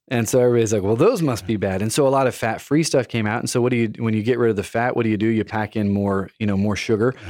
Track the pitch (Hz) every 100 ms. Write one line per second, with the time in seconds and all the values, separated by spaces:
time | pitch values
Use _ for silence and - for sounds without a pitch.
0 | - 123 110 131 123 120 110 107 95 113
1 | 185 247 156 117 - 107 98 95 107 127
2 | 135 135 131 - 113 90 - 147 156 147
3 | 120 117 104 120 123 123 123 120 113 -
4 | 113 110 107 120 117 101 95 117 123 120
5 | 113 107 110 110 101 107 104 113 104 101
6 | 101 98 92 - 104 98 104 98 - 107
7 | 120 127 92